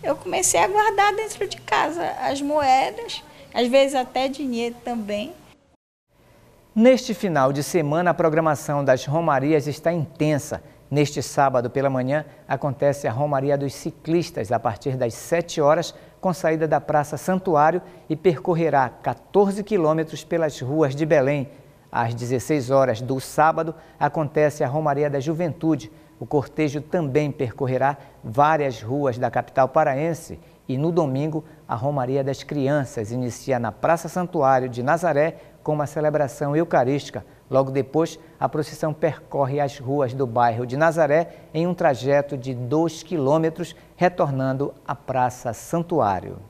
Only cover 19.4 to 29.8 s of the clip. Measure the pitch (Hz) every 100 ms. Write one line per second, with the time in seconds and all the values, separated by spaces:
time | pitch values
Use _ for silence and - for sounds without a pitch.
19.4 | 202 202 202 208 156 160 160 147 - 170
20.4 | 160 - 127 151 147 135 156 156 131 147
21.4 | 127 - - - _ - 117 117 120 127
22.4 | - 151 120 135 131 107 120 131 - -
23.4 | 156 160 165 156 - - 147 165 151 156
24.4 | 151 147 143 147 156 139 147 139 135 160
25.4 | 175 170 165 151 - - - - 117 151
26.4 | - - 156 147 - 185 151 135 151 -
27.4 | 127 - 131 127 135 143 - - 127 113
28.4 | 147 156 139 110 107 139 139 120 123 117
29.4 | - - 131 160